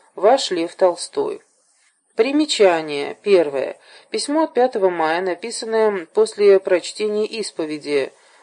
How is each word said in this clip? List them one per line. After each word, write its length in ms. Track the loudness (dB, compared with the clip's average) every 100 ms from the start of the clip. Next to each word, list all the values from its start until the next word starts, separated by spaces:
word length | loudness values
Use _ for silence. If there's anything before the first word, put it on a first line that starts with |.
| _ -2
Ваш 340 | 2 2 0
Лев 240 | -4 -6
Толстой. 640 | 0 0 0 -8 -6 -6 -8 _ _ _ _ _ _ _ -2
Примечание. 1000 | 0 0 0 2 4 2 -2 -6 -6 -6
Первое. 560 | 2 2 2 -2 -6 -8 _ -20 _
Письмо 320 | -8 -4 -2
от 120 | 0
пятого 360 | 0 0 2 0
мая, 320 | 0 -2 -2
написанное 840 | -2 -6 -8 -10 -4 0 0 0 -4
после 520 | 0 0 4 6 6
прочтения 680 | 4 -2 -2 -6 -4 -2 -4
исповеди. 840 | -6 -10 -8 -8 -8 -4 -2 -2 -8 _ _